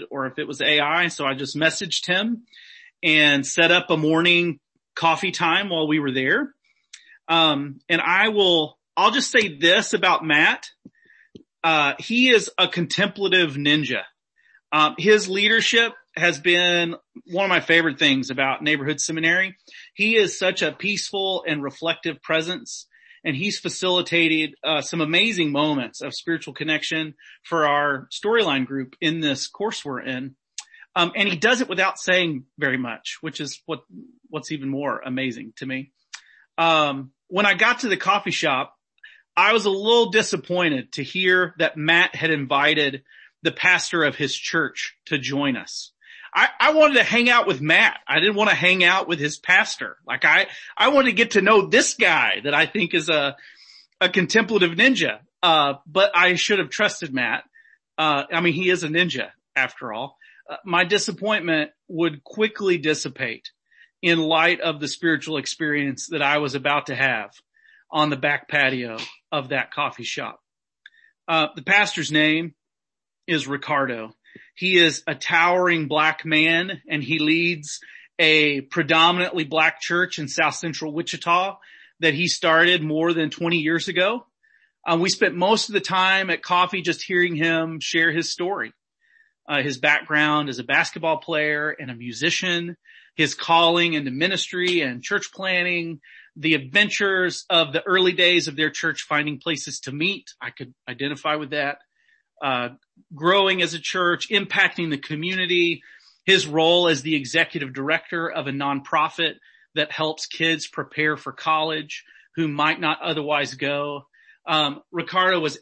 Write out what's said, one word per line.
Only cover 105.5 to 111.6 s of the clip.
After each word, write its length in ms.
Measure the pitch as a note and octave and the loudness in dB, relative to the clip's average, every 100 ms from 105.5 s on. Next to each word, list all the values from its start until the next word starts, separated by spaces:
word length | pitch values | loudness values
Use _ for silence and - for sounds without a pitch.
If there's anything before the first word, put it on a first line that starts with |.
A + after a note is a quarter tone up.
| F3 E3+ E3 - - _ _ | 2 2 -2 -10 -20 _ _
his 220 | - F#3+ D3 | 2 4 4
role 400 | D3+ D#3+ F3 F3 | 2 4 4 4
as 160 | C#3+ | 0
the 140 | C#3+ D3+ | 0 -4
executive 560 | B2 D#3+ D#3+ E3 C3+ | -2 -2 0 -4 -8
director 580 | C3 C#3 D#3+ - E3+ E3 | -6 -4 -4 -4 -6 -6
of 160 | E3 C#3 | -6 -6
a 60 | |
nonprofit 800 | C#3 C#3+ C#3 C#3 D#3+ D3+ - D#3+ - _ _ _ | -4 -4 -4 -2 0 0 -2 -4 -4 _ _ _
that 160 | D#3 D3+ | -4 -4
helps 360 | - D#3 D#3 - | -2 -4 -4 -10
kids 420 | - E3 D#3+ - | -2 0 0 -4
prepare 480 | - C#3 - D#3 D3 | -10 -10 -4 -2 -4
for 160 | C#3 | -8
college 720 | C3 D#3+ D#3 | -8 -2 -2